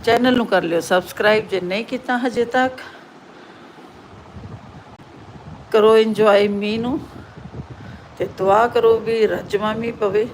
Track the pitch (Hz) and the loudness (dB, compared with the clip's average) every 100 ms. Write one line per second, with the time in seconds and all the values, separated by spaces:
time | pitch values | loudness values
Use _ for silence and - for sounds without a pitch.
0 | - 233 247 247 220 185 170 170 160 185 | 2 2 4 2 2 0 0 -2 0 -2
1 | 180 - 208 214 208 185 180 196 226 254 | -2 -2 0 2 0 -6 -4 -6 -6 -10
2 | - 247 254 226 233 247 254 254 - - | -4 -4 -2 -2 -2 0 -2 -4 -18 -20
3 | - - - - - - - - - - | -20 -20 -20 -20 -20 -20 -20 -20 -20 -20
4 | - - - - - - - - - - | -20 -20 -20 -20 -18 -18 -18 -20 -20 -20
5 | - - - - - - - 220 214 220 | -20 -20 -20 -20 -18 -20 0 4 6 6
6 | 220 202 214 202 208 202 208 226 240 294 | 4 2 4 4 2 -2 -4 -4 -4 -6
7 | - - - - - - - - - - | -8 -18 -20 -20 -18 -16 -16 -18 -18 -20
8 | - - 185 - 190 202 240 233 226 226 | -20 -10 -10 -2 2 4 4 2 4 2
9 | 214 226 214 175 - 202 214 214 233 226 | 0 0 0 0 -4 -4 -2 -4 -6 -4
10 | 208 202 233 | -2 0 -2